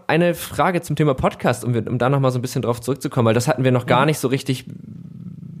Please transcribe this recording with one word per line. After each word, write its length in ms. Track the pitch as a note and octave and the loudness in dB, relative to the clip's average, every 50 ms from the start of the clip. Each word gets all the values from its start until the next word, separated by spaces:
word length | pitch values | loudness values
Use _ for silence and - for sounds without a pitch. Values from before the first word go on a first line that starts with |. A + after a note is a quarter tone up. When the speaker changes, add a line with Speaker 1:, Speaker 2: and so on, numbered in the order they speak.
| - | -2
Speaker 1:
eine 260 | - D3 E3 F3 F3 E3+ | 0 2 4 4 2 2
Frage 460 | E3+ - - - - C#3+ F#3 F3+ E3 | -2 -6 -6 0 0 2 2 2 0
zum 140 | E3+ - D3+ | -2 -2 0
Thema 180 | - D3+ D3+ C3+ | 2 2 2 2
Podcast, 500 | - E3+ G3 - - - D#3 A2+ - - | 2 0 -2 -2 0 0 0 0 0 -2
um, 80 | A#2+ A#2+ | 0 0
wir, 120 | A2+ G#2 | 0 0
um 100 | - A#2 A#2 | -2 0 0
da 100 | A#2+ C3 | 2 2
nochmal 220 | C#3 C#3 C3+ C3 | 2 2 2 2
so 80 | B2 B2 | 0 0
ein 20 | |
bisschen 200 | A#2 B2+ - C3+ A#2 | -4 -4 -4 -2 0
drauf 160 | A2+ A#2+ A#2 | 0 -2 -2
zurückzukommen, 440 | - B2+ C#3 - - D3 - C3+ A#2 | -2 -4 -4 -2 -4 -2 0 2 4
weil 60 | A2+ A2 | 4 4
das 140 | A#2+ A#2 | 4 2
hatten 160 | C#3+ C3 - B2+ | 2 0 2 2
wir 80 | C3 | 2
noch 140 | B2+ A#2+ A2+ | 2 2 2
gar 160 | - B2+ B2 | 2 2 4
Speaker 2:
Mhm. 60 | C#3 | 4
Speaker 1:
nicht 120 | D#3 D3+ - | 2 2 0
so 100 | - A#2 | 0 0
richtig 360 | C3 C3+ - - C3 B2 - - - - - - - - - - - - - - - - - - - - | -2 -2 -2 -4 -4 -4 -6 -12 -16 -16 -16 -16 -16 -16 -18 -18 -18 -16 -16 -16 -16 -16 -16 -16 -16 -16